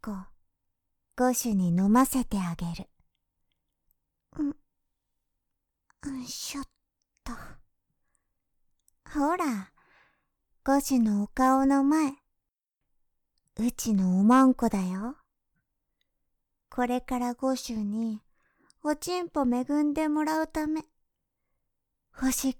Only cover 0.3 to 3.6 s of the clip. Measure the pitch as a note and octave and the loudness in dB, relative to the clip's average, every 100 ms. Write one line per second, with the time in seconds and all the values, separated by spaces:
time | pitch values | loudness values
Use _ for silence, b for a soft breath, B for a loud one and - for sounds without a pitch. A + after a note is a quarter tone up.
0.3 | - _ _ _ _ _ _ _ - B3+ | -20 _ _ _ _ _ _ _ 0 2
1.3 | B3 A#3+ G3+ F3+ E3+ G3 A3+ C4+ C4 A#3+ | 2 0 0 2 2 6 6 4 0 -2
2.3 | G3+ F3+ E3 E3+ E3+ F#3+ _ _ _ _ | -4 -4 -4 -6 -8 -14 _ _ _ _
3.3 | _ _ _ | _ _ _